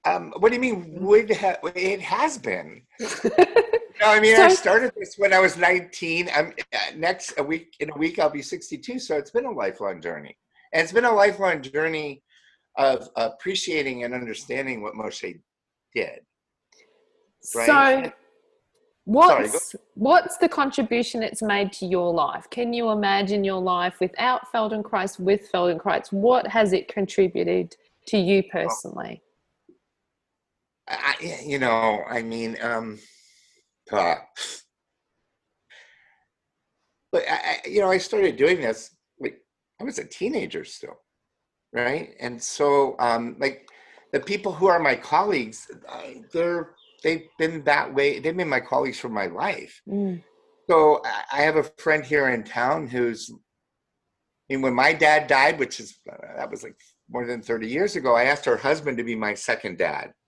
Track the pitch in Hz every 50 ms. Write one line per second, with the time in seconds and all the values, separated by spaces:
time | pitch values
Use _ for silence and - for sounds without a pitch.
0 | - 165 165 165 170 156 - 151 185 226 247 247 254 254 220 185 170 160 156 180
1 | 185 196 208 220 233 208 208 - 208 190 175 - - 170 180 180 185 190 202 190
2 | 185 - 180 220 285 320 277 240 - 117 95 90 76 78 92 - _ _ _ _
3 | 233 - - - - 226 - - 370 - - - 453 - - 466 - - - -
4 | 208 214 214 214 214 214 220 226 - 339 381 - - 185 190 226 254 240 - -
5 | 190 180 - - 202 196 190 185 190 180 - 165 175 175 185 180 175 - - -
6 | 175 165 165 170 180 180 - 151 - 175 - - - _ - 107 98 78 - 151
7 | 160 175 185 185 - - - 156 143 143 160 165 165 _ _ _ 147 151 147 143
8 | 156 165 160 - 160 151 151 143 135 - - - - - 160 131 - - 240 254
9 | - - - 147 143 - - 233 247 254 214 135 104 95 95 - 104 98 92 85
10 | 78 85 82 76 73 71 - _ _ _ _ _ _ _ - 160 165 160 180 226
11 | 247 240 226 202 202 208 180 175 196 185 165 151 127 135 135 147 156 160 160 156
12 | 151 147 139 135 _ _ _ _ _ _ _ _ _ _ _ - 135 135 - 156
13 | - - _ - 117 113 - - - 185 190 185 - 180 160 156 139 135 127 120
14 | 120 120 123 123 123 113 107 - - - 120 135 135 131 127 113 104 104 - 107
15 | 107 101 - - - 90 87 82 _ _ _ _ _ _ _ _ _ _ _ 117
16 | 95 71 62 - _ _ _ _ _ _ _ _ _ _ _ _ _ _ _ _
17 | _ _ _ _ _ _ _ _ _ - - 233 233 294 294 277 269 269 262 269
18 | 254 - - _ _ _ _ _ _ _ _ _ _ _ _ _ _ _ _ _
19 | _ 185 214 269 330 359 147 247 - 107 - - - - - - _ _ _ -
20 | 208 262 330 349 - - - - - 320 - - 277 269 - - 254 - 240 233
21 | 240 - - 233 220 - 214 - 220 214 202 202 202 196 - - 190 180 185 180
22 | 175 175 170 165 147 - - - - - - 240 240 233 240 240 233 226 214 208
23 | 208 196 196 196 202 190 202 208 196 196 190 185 180 185 180 175 175 180 - -
24 | 185 185 - - 233 254 254 - - - - 240 220 214 220 214 208 - - 196
25 | 185 202 - - 180 190 202 202 - - - 185 175 175 170 165 - 196 160 -
26 | - - 196 196 202 240 254 254 247 233 208 226 220 196 185 190 - - - 214
27 | 196 190 - - 196 180 180 - 175 170 180 185 175 170 - _ _ _ _ _
28 | _ - - 208 180 175 196 196 185 - - 170 165 170 - - - - - -
29 | - - - - _ _ _ _ _ _ _ _ _ _ _ _ _ _ _ _
30 | _ _ _ _ _ _ _ _ _ _ _ _ _ _ _ _ _ - - -
31 | 139 139 143 - 160 165 - - - 151 143 139 131 120 113 113 113 110 104 101
32 | - - 120 120 113 113 113 117 117 113 113 - 113 120 117 113 117 113 107 107
33 | - _ _ _ _ _ _ _ _ _ _ _ _ _ _ _ _ - - 104
34 | 87 85 82 - - _ _ - - - - - _ _ _ _ _ _ _ _
35 | _ _ _ _ _ _ _ _ _ _ _ _ _ _ - - - _ _ _
36 | _ _ _ _ _ _ _ _ _ _ _ _ _ _ _ _ _ _ _ _
37 | _ _ - 202 - - 156 - - - 160 - - 147 - 208 202 185 185 190
38 | 180 - - 208 196 175 117 117 135 165 185 175 139 113 110 - - - _ _
39 | _ _ _ _ 135 - - _ _ _ _ _ _ _ _ _ 214 269 - -
40 | - - - - - 247 311 226 - - - 85 - - - - - - - _
41 | _ _ _ _ _ _ _ _ _ _ _ _ _ _ - 117 120 123 139 160
42 | 170 - - _ 123 120 123 117 - - - - 147 143 143 143 139 131 123 -
43 | 123 120 117 117 117 117 - - 139 139 131 - _ - - _ - _ - -
44 | _ _ - 139 127 - 202 196 196 202 165 151 185 196 175 170 160 143 127 -
45 | - - 147 165 196 208 185 139 117 107 113 - - - - - - - - -
46 | - - 123 - - - - 165 170 175 175 165 160 - _ _ _ _ _ _
47 | - 160 165 160 160 _ _ - 165 160 165 156 139 147 143 147 147 - 135 135
48 | 139 143 143 - - 160 165 185 175 156 139 123 - - 135 131 135 135 120 -
49 | - 123 110 104 98 90 85 98 147 202 185 - - - - - _ - 196 202
50 | 202 190 180 170 _ _ _ _ _ _ _ _ _ - 175 160 156 151 151 147
51 | - 123 104 104 - - 131 143 147 156 156 156 143 - _ - - 165 156 156
52 | 139 127 151 147 139 131 123 117 107 - - 117 120 131 151 165 151 120 123 127
53 | 120 120 113 110 - - - - _ _ _ _ _ _ _ _ _ _ _ _
54 | _ _ _ _ _ _ _ _ _ _ 135 135 131 131 123 123 131 147 165 151
55 | 156 151 151 156 151 - 143 135 139 151 160 - 131 120 - - 113 - - _
56 | _ - - - - - - - - - - - - - - _ _ _ _ _
57 | _ _ - 123 123 120 123 117 110 - 117 113 113 110 123 151 190 202 - 175
58 | 131 131 120 117 123 131 147 143 - 135 117 107 - 131 156 156 147 147 127 117
59 | 117 117 117 110 110 104 104 - - - 117 - - 104 90 85 90 80 73 69
60 | 64 - _ _ _